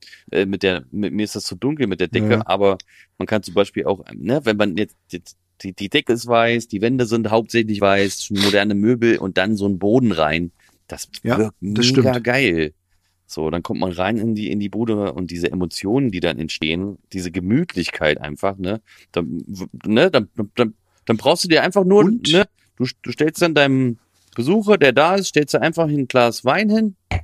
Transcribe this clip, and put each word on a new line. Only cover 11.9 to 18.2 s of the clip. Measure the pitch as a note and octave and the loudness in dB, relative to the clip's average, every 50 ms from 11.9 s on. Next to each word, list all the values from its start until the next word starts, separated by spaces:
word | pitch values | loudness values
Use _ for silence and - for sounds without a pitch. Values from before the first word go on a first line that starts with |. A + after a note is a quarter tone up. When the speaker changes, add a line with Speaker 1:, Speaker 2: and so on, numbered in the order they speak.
| C3 C3+ A#2+ C3 B2+ | 4 4 4 4 2
Speaker 2:
stimmt. | B2 A2+ | 0 -2
Speaker 1:
geil. | A#2 B2 C3+ C#3 G#2+ F2 E2 D#2 D2+ - _ _ _ _ _ _ _ _ _ _ - - | 0 0 2 2 2 2 0 -2 -4 -6 _ _ _ _ _ _ _ _ _ _ -16 -10
So, | - D#2 D#2 | -6 -6 -4
dann | D#2 F2 F2 | -4 -4 -6
kommt | - - - | -6 -4 -4
man | - F#2 F2 | -4 -4 -2
rein | E2 F2+ G2 A#2 A2+ | -2 -2 -2 -2 -2
in | G#2 A#2 A2 | -2 -2 -4
die, | G#2 G#2+ D2+ | -4 -4 -4
in | D#2 G#2 | -4 -4
die | G2+ G2+ | -4 -4
Bude | F#2+ G#2 A#2 A#2 A2 G#2 G2+ F#2+ C2 | -4 -4 -2 -2 -2 -2 -2 -4 -4
und | D2+ F#2 D#2+ | -6 -8 -8
diese | F2 E2+ E2+ - - | -6 -4 -4 -4 -2
Emotionen, | F#2 F2+ D#2+ - - - G2 A2 C3+ C#3 B2 | -2 -4 -4 -6 -6 -4 -2 0 0 0 -2
die | F#2 F2+ | -4 -2
dann | E2 E2+ D#2+ A#1+ | -2 -4 -4 -4
entstehen, | D#2+ D#2 - - D#2+ D#2 D#2+ E2+ F#2+ G2+ G2 - _ _ - | -6 -8 -8 -6 -4 -4 -2 -4 -4 -8 -10 -12 _ _ -10
diese | F#2+ F2+ F2 | -8 -8 -6
Gemütlichkeit | E2 F#2 F2 F#2 A2 C#3+ F3+ - - F2+ E2 - - - - D2+ D2+ - | -6 -6 -2 0 0 0 0 -2 -4 -6 -6 -6 -4 -2 0 0 0 0